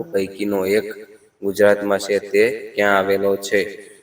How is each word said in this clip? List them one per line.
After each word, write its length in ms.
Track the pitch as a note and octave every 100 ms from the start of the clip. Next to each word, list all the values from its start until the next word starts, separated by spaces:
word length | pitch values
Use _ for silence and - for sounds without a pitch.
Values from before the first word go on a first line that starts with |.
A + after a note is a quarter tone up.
પૈકીનો 560 | D#2 G2 F#2+ F#2+ G#2 G2 F#2+
એક 200 | G#2 G#2 G#2+ G#2+ - _ _
ગુજરાતમાં 580 | G2 F#2+ G#2 G2+ G2+ G2
છે, 160 | F#2+ G2+
તે 240 | G2+ G2 A2+ A2+ G#2+
ક્યાં 240 | G#2 G2+ G2
આવેલો 360 | F#2+ G2 G2 G2
છે? 240 | - G#2 F2+ - - -